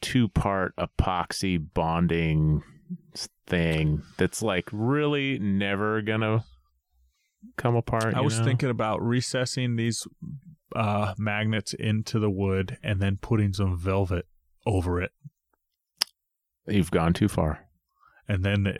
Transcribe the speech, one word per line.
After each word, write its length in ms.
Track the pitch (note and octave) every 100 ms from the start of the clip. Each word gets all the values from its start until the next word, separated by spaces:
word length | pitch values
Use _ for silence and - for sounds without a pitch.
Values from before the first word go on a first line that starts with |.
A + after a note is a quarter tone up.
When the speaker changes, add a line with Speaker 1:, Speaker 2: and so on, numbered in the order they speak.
Speaker 1:
two-part 760 | - C3 A2 - G2+ G2 F2+ -
epoxy 800 | F2 - F#2+ F2+ E2+ - F#2+ F2+ D#2
bonding 880 | F2+ E2 E2+ F2 E2+ E2 D#2 D#2 D2+ - - - F3+ _
s-, 140 | - - _ -
thing 560 | F3 - D#2 D#2 D2+ - -
that's, 260 | F#2 -
like, 260 | A2+ F2+ -
really 680 | G#2+ A#2 D3 D3 D3 C3+ B2+
never 640 | G2+ G2 G2+ G2 G#2+ A2
gonna 420 | G#2+ A2 A2 A2+ - - _ _ _ _ _ _ _ _ A3 -
come 180 | A#2+
apart, 400 | A#2 - A#2 A2
Speaker 2:
I 40 | A#2+
Speaker 1:
you 60 |
Speaker 2:
was 140 | C#3+ A2+
Speaker 1:
know? 60 |
Speaker 2:
thinking 260 | A#2 B2+ C3+
about 320 | A#2 A2 G#2
recessing 720 | A#2 B2 - C3 B2 C3 B2 A#2
these, 300 | A#2 A2+ - - - C#3 - - _ -
uh, 380 | G#2+ G#2 G#2 G2
magnets 560 | G#2 G#2 G#2+ A2 -
into 440 | - A2 A2 - A#2
the 100 | G#2+
wood 480 | F#2+ G2 F#2+ F#2+ -
and 180 | G#2 G2
then 160 | G2 G2
putting 360 | - A2+ G2+
some 240 | F#2+ F#2+ F2
velvet 500 | F#2 G2 F#2 F2 - _ _ _ -
over 340 | G2 F2 F2
it. 120 | F2+ - C#3+ - _ _ _ _ _ - - _ _ _ _ _ -
Speaker 1:
You've 240 | G2 E2
gone 220 | F2 E2
too 160 | F2 G#2
far. 380 | - D#2+ D#2 - _ _ _ _ _ -
Speaker 2:
And 160 | G2
then 220 | G2 G2+ G2 -